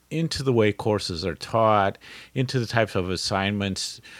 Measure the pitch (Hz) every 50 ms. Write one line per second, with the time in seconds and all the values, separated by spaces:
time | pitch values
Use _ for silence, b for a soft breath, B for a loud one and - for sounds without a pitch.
0 | _ - - 160 165 156 - - 135 135 123 113 107 104 101 - - 113 107 98
1 | - - 90 78 95 90 76 - - - - 113 113 110 107 104 98 101 - -
2 | B B B B B B B 131 131 131 - 127 113 - - 117 110 104 - 98
3 | 90 92 92 - - - 107 95 98 101 104 101 101 98 92 - - - - -
4 | - B B B